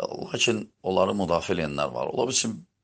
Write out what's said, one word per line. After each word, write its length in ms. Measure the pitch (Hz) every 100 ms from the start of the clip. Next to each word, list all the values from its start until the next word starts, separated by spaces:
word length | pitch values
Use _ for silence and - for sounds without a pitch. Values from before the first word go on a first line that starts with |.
| - -
lakin 440 | - 123 - 110 107 _
onları 360 | 92 92 95 101
müdafiə 400 | 87 85 - 90
edənlər 340 | 76 71 71
var. 220 | 60 -
Ola 160 | - 127
bilsin, 260 | 131 113 104 - _